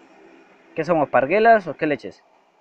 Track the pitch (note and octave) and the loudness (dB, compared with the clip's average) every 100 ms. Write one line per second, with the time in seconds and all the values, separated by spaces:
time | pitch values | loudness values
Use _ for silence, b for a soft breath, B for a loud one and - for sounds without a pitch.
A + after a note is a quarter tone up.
0 | _ _ - - _ _ _ - D#3 F3+ | _ _ -20 -20 _ _ _ -10 -4 -2
1 | C3+ B2 C3+ G3 A3+ A3+ E3+ C3+ D#3+ C#3+ | 0 0 0 2 4 2 2 -6 -4 -4
2 | G2 - _ _ _ _ | -8 -18 _ _ _ _